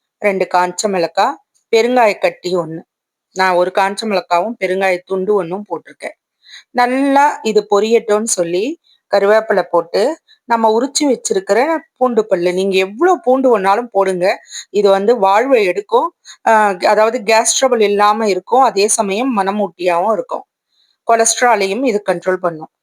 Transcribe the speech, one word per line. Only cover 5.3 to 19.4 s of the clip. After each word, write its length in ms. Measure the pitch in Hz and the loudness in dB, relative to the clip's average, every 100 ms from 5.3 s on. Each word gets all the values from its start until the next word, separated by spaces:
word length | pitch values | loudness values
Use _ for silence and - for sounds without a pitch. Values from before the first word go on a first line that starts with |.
ஒண்ணும் 320 | 208 165 196 208 | -2 -2 -8 -10
போட்டிருக்கேன். 500 | 156 - - - - _ _ _ - _ | -12 -14 -16 -16 -16 _ _ _ -20 _
நல்லா 520 | 247 247 262 277 277 294 - | -2 -2 0 0 2 2 0
இது 180 | 220 208 208 | -2 -2 0
பொரியட்டும்னு 680 | 202 220 226 - 208 226 | 0 2 0 0 -2 -2
சொல்லி 320 | - 170 180 247 339 _ _ _ | -4 -2 -2 -4 -6 _ _ _
கருவேப்பிலை 500 | 202 202 220 220 196 | 0 2 2 2 -2
போட்டு 360 | 170 170 165 185 247 320 _ _ - | 0 -2 -2 -2 -2 -4 _ _ -4
நம்ம 180 | 233 226 | 0 2
உரிச்சு 320 | 220 269 - 294 | 2 -2 -2 -2
வச்சிருக்கிற 520 | 220 - 190 196 214 302 320 - | -2 -2 -4 0 0 0 -2 -8
பூண்டு 300 | - 254 220 | -4 -2 0
பல்லு, 260 | 214 185 180 | 0 0 -2
நீங்க 220 | 180 196 190 | -2 0 0
எவ்வளவு 440 | 190 214 359 330 | -2 0 0 0
பூண்டு 260 | 247 262 262 | 0 2 2
வேணாலும் 420 | 214 190 208 240 | 2 2 0 0
போடுங்க, 340 | 196 190 180 185 262 - - - | -2 0 0 -2 -2 -8 -20 -6
இது 180 | 202 202 | 0 2
வந்து 220 | 196 208 247 | 4 2 2
வாழ்வை 420 | 190 202 269 247 185 | 2 2 2 2 2
எடுக்கும். 420 | 180 - 233 330 - - - 226 | -2 -2 0 0 -6 -20 -6 2
ஆஹ், 280 | 220 208 185 214 | 2 2 0 0
அதாவது 320 | 208 220 233 | 2 2 0
கேஸ் 320 | 208 220 240 | 0 2 2
ட்ரபிள் 280 | - 262 240 | 0 0 2
இல்லாம 460 | 202 202 208 214 214 | 2 2 2 2 0
இருக்கும், 340 | 180 - 247 | -2 0 2
அதே 220 | 254 190 214 | 2 2 0
சமயம் 440 | - 202 202 269 | 0 -2 -2 -2
மனமூட்டியாவும் 760 | 214 | -2